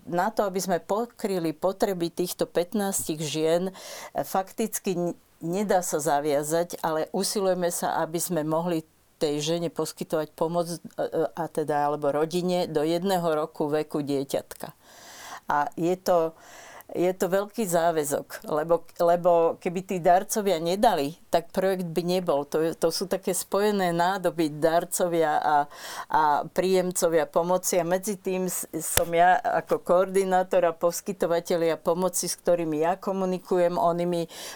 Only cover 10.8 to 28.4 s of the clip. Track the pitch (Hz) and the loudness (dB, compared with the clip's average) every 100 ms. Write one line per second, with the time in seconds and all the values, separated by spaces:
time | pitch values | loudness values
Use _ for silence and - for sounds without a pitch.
10.8 | - - 151 - 156 - 156 - 151 151 | -10 -6 -4 -2 -2 -2 -6 -4 -2 0
11.8 | 147 151 147 143 160 175 175 180 175 151 | 0 0 0 0 0 0 0 0 0 0
12.8 | 156 170 190 185 170 151 156 - 156 151 | 0 0 0 0 0 0 -2 -4 -2 -2
13.8 | 151 156 139 139 135 - - - - - | -2 -4 -2 -2 -2 -4 -6 -12 -16 -18
14.8 | - - - - - - - 147 143 - | -20 -20 -20 -20 -16 -12 -2 -2 -2 -2
15.8 | 170 185 - 175 165 - - - - - | -2 0 2 2 2 -4 -18 -20 -20 -20
16.8 | - - 175 185 190 190 208 - 208 170 | -10 -2 -2 0 0 0 -2 -4 -2 2
17.8 | 165 160 143 143 - - - 151 160 170 | 2 2 0 -2 -4 -12 -4 -2 2 0
18.8 | - - 170 175 175 170 165 123 185 175 | 0 0 2 4 4 4 4 0 -4 -6
19.8 | 185 185 165 180 202 226 196 165 170 190 | -4 0 4 4 4 -2 0 0 0 2
20.8 | 220 175 143 165 - 170 165 - 190 190 | 4 4 0 -6 -2 -2 0 -2 0 0
21.8 | 175 160 170 185 180 143 143 160 165 156 | -2 -2 0 0 2 0 0 0 0 0
22.8 | 165 160 190 185 - 175 - 196 208 208 | 0 0 -2 -2 -2 -4 -2 0 2 2
23.8 | 180 170 175 196 175 160 156 151 160 170 | 2 2 2 2 -2 0 -2 2 2 2
24.8 | 170 - 185 170 156 151 - 147 147 - | 0 -2 0 2 2 2 2 2 2 -4
25.8 | - - - - 156 147 165 - 180 185 | -14 -12 0 2 4 2 0 -2 2 2
26.8 | 180 180 170 165 147 180 170 185 - 190 | 2 0 2 2 2 0 2 0 2 0
27.8 | 165 190 185 190 - 185 | 2 0 -2 -6 -4 -4